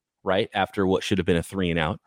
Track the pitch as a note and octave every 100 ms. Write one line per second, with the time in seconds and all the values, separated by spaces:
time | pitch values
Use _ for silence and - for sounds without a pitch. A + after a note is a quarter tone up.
0 | _ _ F#2+ F#2+ - G2+ - - F#2+ F#2
1 | - G2 F2 E2+ - F#2+ F2+ E2+ D#2+ -